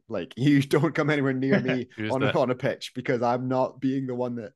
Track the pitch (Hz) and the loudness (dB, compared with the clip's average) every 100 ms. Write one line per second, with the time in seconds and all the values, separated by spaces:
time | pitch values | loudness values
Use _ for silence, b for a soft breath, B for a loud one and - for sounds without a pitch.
0 | - 104 85 - 127 143 139 156 156 160 | -8 -8 -8 0 4 4 4 2 2 0
1 | 147 147 135 131 135 135 127 131 123 - | 0 2 0 0 2 2 2 -2 -4 -6
2 | 110 131 104 160 123 123 131 - - - | -4 0 0 2 0 0 -2 -4 -8 -8
3 | 123 120 120 123 127 131 127 131 135 135 | -2 0 2 0 0 0 0 -2 -2 -2
4 | 127 123 123 120 107 | -4 -4 -4 -6 -10